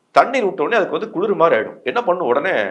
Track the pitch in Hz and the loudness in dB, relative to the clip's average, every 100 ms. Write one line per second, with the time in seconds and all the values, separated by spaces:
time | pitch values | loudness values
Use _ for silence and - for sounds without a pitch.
0 | _ 139 196 262 202 175 151 233 131 160 | _ 2 2 0 -2 -2 0 0 0 -4
1 | - 160 208 175 165 113 98 - 123 233 | -6 -4 -2 2 4 2 0 -6 -6 -2
2 | 226 180 143 127 185 143 98 | -2 -2 0 0 0 -2 -2